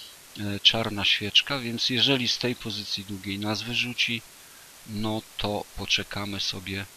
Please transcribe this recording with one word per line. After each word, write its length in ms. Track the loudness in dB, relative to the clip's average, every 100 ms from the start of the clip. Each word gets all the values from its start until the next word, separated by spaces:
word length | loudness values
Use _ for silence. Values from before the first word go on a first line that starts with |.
| -16 -18 -16 -6
e, 220 | -4 4
czarna 440 | 4 6 2 0
świeczka, 540 | 2 2 4 4 4 0
więc 320 | -2 0 2
jeżeli 380 | 4 6 6 4
z 100 | 2
tej 160 | 0
pozycji 500 | 0 -4 -6 -6 -6
długiej 340 | -6 -8 -4 -2
nas 240 | 0 -2
wyrzuci, 600 | 0 0 0 0 0 0 -4 -16 -20 -20 -20 -18 -8
no 360 | -2 0 0 -4 -4
to 260 | 0 0 -4 -6
poczekamy 640 | 0 0 0 -4 -4 -2
sobie 460 | -4 -4 -6 -6 -6